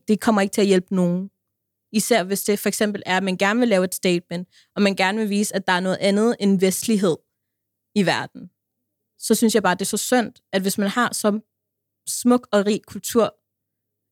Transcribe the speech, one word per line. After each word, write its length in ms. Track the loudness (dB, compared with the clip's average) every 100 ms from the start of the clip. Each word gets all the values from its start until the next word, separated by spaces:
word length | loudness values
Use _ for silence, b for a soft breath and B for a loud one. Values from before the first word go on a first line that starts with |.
| -2
det 140 | 0
kommer 200 | 2 2
ikke 120 | 0
til 80 | 0
at 60 | 2
hjælpe 280 | 2 2 0
nogen. 340 | 0 0 -6 -14 _ _ _ _ _
Især 320 | -4 0 0
hvis 200 | 0 -4
det 160 | -2 -2
for 80 | -2
eksempel 360 | -2 -2 -4 -4
er, 120 | -2
at 60 |
man 140 | -2 0
gerne 220 | 0 2
vil 80 | 2
lave 140 | 2 0
et 100 | -2
statement, 520 | -2 -2 -4 -10 -12 b b 0
og 60 |
man 140 | 0 2
gerne 220 | 0 0
vil 100 | -2
vise, 260 | -2 -2 -4
at 120 | -2
der 60 |
er 60 | 0
noget 180 | 0 0
andet 340 | 0 2 2 2
end 200 | 2 2
vestlighed 560 | 2 0 -2 0 0 -2 _ _ _ _ _ _ _ 0
i 100 | 2
verden. 460 | 0 -4 -14 -20 _ _ _ _ _ _ _
Så 160 | -2 2
synes 200 | 2 2
jeg 80 |
bare, 120 | 0 -2
det 60 |
er 40 | -4
så 120 | -6
synd, 360 | 0 0 -2 -8 _
at 100 | -4
hvis 160 | -2 -2
man 100 | -2
har 260 | -2 -2
så 260 | -2 -2 -2 -8 _ _ _ _ _ -12
smuk 400 | -2 2 2 2
og 140 | 0 2
rig 160 | -2 -6
kultur 500 | -14 -4 0 0 -4 _ _ _ _ _ _ _